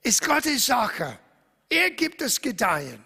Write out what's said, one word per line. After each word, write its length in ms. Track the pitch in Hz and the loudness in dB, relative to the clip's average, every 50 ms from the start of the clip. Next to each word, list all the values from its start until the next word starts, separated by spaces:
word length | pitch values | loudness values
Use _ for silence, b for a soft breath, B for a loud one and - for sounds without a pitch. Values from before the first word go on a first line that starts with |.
ist 220 | _ - - - - | _ 2 0 2 2
Gottes 400 | 349 294 311 - 311 294 254 - | 2 2 2 2 0 0 0 2
Sache. 540 | - 262 247 220 202 - - 170 139 113 - _ _ _ _ _ _ _ _ _ | 2 2 2 2 0 -2 -4 -6 -6 -8 -14 _ _ _ _ _ _ _ _ _
Er 240 | _ 302 330 359 370 | _ 0 2 2 2
gibt 300 | - - 320 320 - - | 0 0 -2 -2 -2 -4
das 180 | 311 247 - - | -4 -2 -2 -2
Gedeihen. 640 | - 269 220 - 233 185 165 151 143 131 120 107 107 | -2 -4 -2 0 0 2 2 0 -2 -8 -12 -16 -20